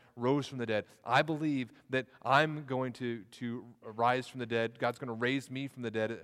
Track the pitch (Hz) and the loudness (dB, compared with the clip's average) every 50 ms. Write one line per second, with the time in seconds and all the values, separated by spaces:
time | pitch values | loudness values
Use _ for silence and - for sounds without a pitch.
0 | - _ - 120 117 127 143 147 131 - 139 127 117 113 110 104 101 - - _ | -20 _ -6 0 2 4 4 4 2 -2 -4 -4 -2 0 0 0 0 -4 -10 _
1 | - - 123 139 151 156 160 147 160 156 143 131 123 110 - - _ - 127 131 | 0 4 4 4 4 4 0 -2 -2 -2 -2 -2 -2 -4 -10 -20 _ -2 -2 -2
2 | 127 - - - - 120 135 143 156 156 151 151 147 131 131 127 131 127 113 - | -2 -2 -10 -6 0 4 6 6 4 4 0 -6 -6 -4 -2 -2 -2 -4 -4 -6
3 | 127 120 117 113 92 107 - - 123 120 117 123 - 120 117 _ - 117 107 113 | -4 -4 -4 -6 -10 -14 -12 -8 -6 -6 -6 -6 -10 -14 -18 _ -16 -8 -2 2
4 | 117 123 127 131 127 - - 127 120 113 117 117 113 113 120 - 127 120 120 - | 4 4 4 2 0 -4 -6 -6 -4 0 0 0 0 0 -2 -2 -2 -2 -2 -2
5 | 135 123 113 113 123 127 135 139 127 - 131 135 139 135 - 127 120 113 107 110 | -6 -8 -4 0 0 0 0 0 -2 -6 -8 -8 -8 -8 -8 -6 -6 -2 0 0
6 | 110 107 113 87 | 0 0 -2 -6